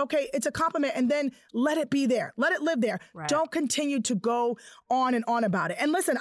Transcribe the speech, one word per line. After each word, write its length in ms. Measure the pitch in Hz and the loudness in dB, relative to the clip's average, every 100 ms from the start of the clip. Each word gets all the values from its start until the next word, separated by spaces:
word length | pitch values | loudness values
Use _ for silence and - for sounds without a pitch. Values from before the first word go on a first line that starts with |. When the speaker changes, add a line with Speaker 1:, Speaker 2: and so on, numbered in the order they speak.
Speaker 1:
okay, 300 | 277 302 269 | -2 0 0
it's 140 | 285 294 | -2 -4
a 40 | |
compliment, 440 | - 330 330 277 - | 0 0 2 0 0
and 140 | 247 | 0
then 220 | 294 277 - _ | 2 -2 -6 _
let 240 | 226 285 311 | 0 0 0
it 140 | 294 | 0
be 160 | 277 269 | 0 2
there. 260 | 247 - - | 2 0 0
Let 140 | 294 | 0
it 100 | 359 | 2
live 180 | 302 302 | 0 0
there. 180 | 208 180 - | 0 -2 -8
Speaker 2:
Right. 160 | 175 151 | -10 -2
Speaker 1:
Don't 220 | 294 320 | 0 0
continue 500 | 330 285 - 294 277 | -2 -2 -2 -2 -2
to 140 | 214 | 0
go 420 | 214 220 240 240 233 - - - | -2 0 0 0 -2 -8 -16 -2
on 240 | 254 254 | 0 2
and 120 | 247 233 | 0 0
on 160 | 233 | 0
about 280 | 220 180 - | 2 0 -2
it. 40 | 214 | -2
And 140 | 294 | 0
listen, 240 | 349 359 262 | 0 0 0